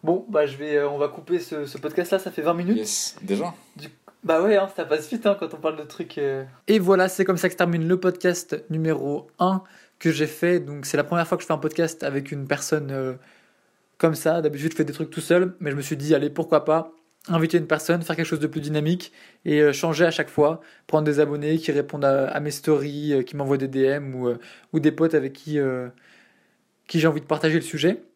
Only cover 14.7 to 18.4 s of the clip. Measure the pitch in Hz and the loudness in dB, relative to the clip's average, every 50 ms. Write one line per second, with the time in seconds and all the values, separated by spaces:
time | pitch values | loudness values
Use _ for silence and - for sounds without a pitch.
14.7 | 156 - 160 131 143 - 160 151 - - 160 - 165 180 185 185 180 - 175 147 | -2 -2 -2 -2 -2 -8 -8 -8 -6 -10 0 2 4 4 4 2 -2 -6 -8 -6
15.7 | 139 147 143 - 160 135 139 151 160 139 143 151 165 - 160 160 - 151 143 - | -6 -6 -6 -6 -6 -6 2 2 2 4 4 0 -2 -4 -2 2 2 2 4 4
16.7 | 156 160 - - - _ _ _ _ _ _ - 175 165 160 160 165 175 165 - | 0 0 0 -4 -14 _ _ _ _ _ _ -2 0 2 2 4 2 2 2 2
17.7 | 160 151 - - 170 175 165 - 170 160 170 156 - 151 | -2 -2 2 0 0 0 0 -4 -2 -2 -2 -2 -2 -2